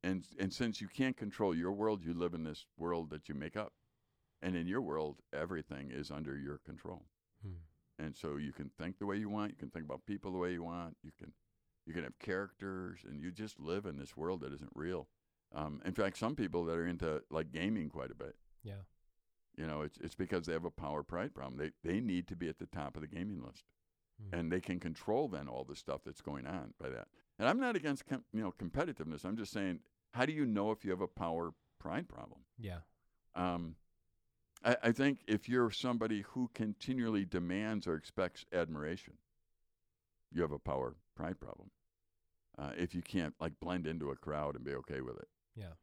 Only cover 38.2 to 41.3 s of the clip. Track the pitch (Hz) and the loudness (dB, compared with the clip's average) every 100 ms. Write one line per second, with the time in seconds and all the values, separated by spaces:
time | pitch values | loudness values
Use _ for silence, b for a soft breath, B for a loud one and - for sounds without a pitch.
38.2 | 90 - - 90 80 76 76 92 - - | 0 0 0 2 2 0 -2 -2 -6 -20
39.2 | _ _ _ _ _ _ _ _ _ _ | _ _ _ _ _ _ _ _ _ _
40.2 | _ - 80 71 - 67 64 - _ - | _ 2 2 2 -2 0 0 -4 _ -6
41.2 | 78 | -4